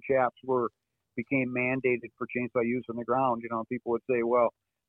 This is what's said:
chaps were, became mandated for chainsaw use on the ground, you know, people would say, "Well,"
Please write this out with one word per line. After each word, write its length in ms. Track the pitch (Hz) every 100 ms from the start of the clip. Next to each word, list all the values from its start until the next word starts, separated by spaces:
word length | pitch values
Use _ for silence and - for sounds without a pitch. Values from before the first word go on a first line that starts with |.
| -
chaps 280 | 135 123 -
were, 260 | 131 127 117 _ _ _ _ -
became 380 | 117 135 127 123
mandated 540 | 123 131 127 120 117 -
for 100 | 120 123
chainsaw 300 | 123 127 117
use 200 | 123 117
on 60 | 117
the 100 | 117
ground, 360 | 127 135 117
you 60 | 117
know, 120 | 117 110
people 220 | 123 -
would 100 | 117 -
say, 140 | 123
"Well," 260 | 117 120 117 - _ _